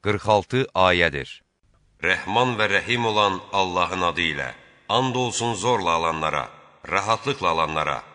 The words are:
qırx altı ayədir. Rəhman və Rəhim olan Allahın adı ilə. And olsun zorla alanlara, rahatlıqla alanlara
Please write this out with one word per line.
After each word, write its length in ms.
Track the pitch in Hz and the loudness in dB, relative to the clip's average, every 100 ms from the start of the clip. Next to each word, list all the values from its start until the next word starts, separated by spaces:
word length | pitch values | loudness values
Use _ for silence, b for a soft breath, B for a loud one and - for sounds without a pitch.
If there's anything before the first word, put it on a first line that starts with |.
qırx 240 | 101 104 107 | -2 -2 2
altı 380 | 104 92 123 135 90 | 2 2 -2 -2 4
ayədir. 540 | 92 90 85 71 65 - _ _ _ _ _ _ | 4 6 2 0 -10 -16 _ _ _ _ _ _
Rəhman 560 | 85 90 - 110 127 113 | -2 -2 0 0 0 0
və 100 | 107 | 0
Rəhim 360 | 98 98 120 117 | 0 0 -2 0
olan 340 | 107 101 92 - | 2 2 0 -4
Allahın 500 | 101 95 90 87 92 | -2 0 0 0 0
adı 200 | 87 85 | -2 0
ilə. 280 | 82 71 65 - - _ - | -2 -2 -8 -12 -20 _ -2
And 260 | 110 131 123 | 0 0 -2
olsun 400 | 123 - 117 104 | -2 -2 -4 -2
zorla 360 | 110 117 90 | 0 0 2
alanlara, 540 | 82 82 80 78 73 60 - - _ - | 0 0 -2 -2 -2 -6 -12 -20 _ -4
rahatlıqla 640 | 95 101 113 135 139 90 | -2 0 -2 -2 -2 0
alanlara 540 | 82 78 78 73 65 - | 0 0 0 -2 -4 -8